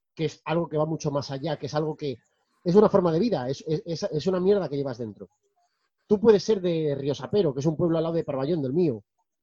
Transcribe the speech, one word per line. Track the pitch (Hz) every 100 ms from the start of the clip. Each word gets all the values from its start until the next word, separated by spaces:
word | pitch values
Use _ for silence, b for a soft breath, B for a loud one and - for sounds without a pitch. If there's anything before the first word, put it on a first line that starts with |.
| _
Que | -
es | 151 - 151
algo | 165 160
que | 151
va | 156
mucho | 156 156
más | 143 139
allá, | 135 160 147
que | 139
es |
algo | 151 156
que | 151 147 120 _ _ _ _
es | 180
una | 196 208
forma | 196 175
de | 160
vida, | 233 160 123
es, | - 156
es, | 160
es, | 175 156
es | 208 147 190
una | 185
mierda | 185 208 151
que | 139
llevas | 135 117
dentro. | 110 98 95 _ _ _ _ _ _ _ -
Tú | 208
puedes | 226 208
ser | - 208
de | 175 165 151 139
Riosapero, | 139 135 - 208 165
que | 127
es | 156
un | 151
pueblo | 170 165
al |
lado | 165 170
de |
Parvallón | 156 131 143 175
del | 131
mío, | 151 165 107 - _ _ _